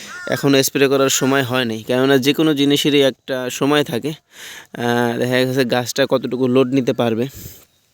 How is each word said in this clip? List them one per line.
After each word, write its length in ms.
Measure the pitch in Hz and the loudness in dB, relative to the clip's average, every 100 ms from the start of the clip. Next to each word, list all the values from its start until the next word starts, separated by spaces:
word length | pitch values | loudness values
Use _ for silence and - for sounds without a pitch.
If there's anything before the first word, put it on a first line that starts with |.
| - - - | -16 -12 -6
এখনও 340 | 127 143 135 | -2 2 2
স্প্রে 260 | 135 135 135 | 2 2 2
করার 220 | 135 135 | 2 2
সময় 320 | - 135 139 | 2 0 0
হয় 220 | 123 127 | 0 -2
নাই। 180 | 120 110 | -2 -6
কেননা 360 | 110 123 135 139 | -4 0 4 4
যে 140 | 131 | 2
কোনো 220 | 147 156 | 2 2
জিনিসেরই 480 | 143 139 143 156 143 | 2 2 2 2 4
একটা 480 | 135 117 - 127 123 | 2 0 -8 -8 -6
সময় 340 | - 139 147 | -4 0 2
থাকে। 240 | 143 113 135 | 0 -4 -6
আহ, 1080 | 156 _ - - - - - 120 120 120 120 | -10 _ -20 -18 -18 -18 -6 -2 0 0 -2
দেখা 260 | 123 127 | 0 0
গেছে 200 | 127 131 | 0 0
গাছটা 420 | 123 123 123 - 135 | 0 -2 -4 -2 0
কতটুকু 380 | 131 131 123 131 | 0 -2 -2 2
লোড 240 | 123 127 | 2 2
নিতে 200 | 135 127 | 0 0
পারবে। 340 | 127 117 110 131 - - - _ _ _ | 0 0 0 -4 -8 -18 -20 _ _ _